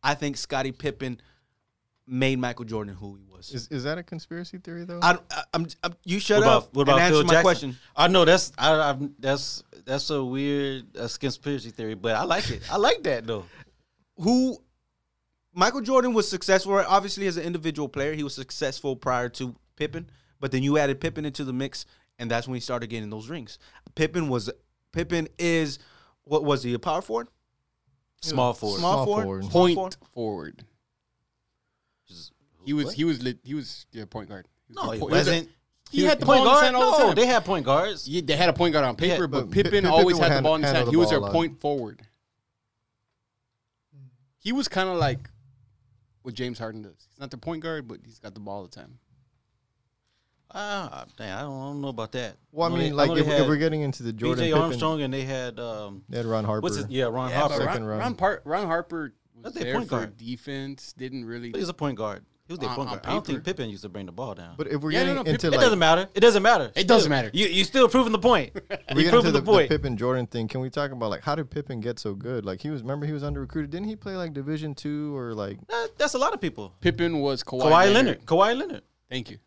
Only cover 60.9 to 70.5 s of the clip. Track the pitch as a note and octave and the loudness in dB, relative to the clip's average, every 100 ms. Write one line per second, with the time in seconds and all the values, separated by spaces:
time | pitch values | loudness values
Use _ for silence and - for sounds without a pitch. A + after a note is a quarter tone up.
60.9 | - C3 C3 A2+ A#2+ A#2+ A#2+ F3 - D3 | -14 -12 -10 -10 -12 -10 -8 -8 -4 -6
61.9 | A#2+ G#2+ G2+ _ _ _ E3+ B2 B2 C3+ | -4 -6 -6 _ _ _ -8 -8 -6 -6
62.9 | A#2+ - F#3+ - C3 A2+ B2+ A#2+ G2+ G2+ | -8 -6 -6 -6 -8 -6 -8 -8 -10 -14
63.9 | F#2+ F#2+ F2 B2+ F#2 E2+ C3 D3+ D3 D3+ | -12 -14 -10 -12 -12 -16 -10 -6 -4 -2
64.9 | F3+ C4 C#4 G3 - E3 - B3+ G#3 D#3+ | 0 0 0 -2 0 2 4 4 6 4
65.9 | E3 F#3+ - A#3 G#3 G3 A#3 B2 - G3 | 4 2 6 6 6 4 4 2 -2 4
66.9 | A#3 D3+ C#3+ A2+ B2+ G3+ F3+ F#3+ C4+ A#3+ | 6 6 2 0 0 0 2 2 6 6
67.9 | B3 A#3 A3 G#3+ A3 C3 - - G3 - | 6 2 2 4 4 2 -10 -10 -12 -4
68.9 | C3+ D#3+ A#3 E3+ C#3+ E3+ G3+ C#3+ D3+ C#3 | 2 6 6 6 2 6 6 6 2 -2
69.9 | A2+ A#2+ B2+ A#2+ A#2+ A2 | -2 -2 -2 -4 -4 -6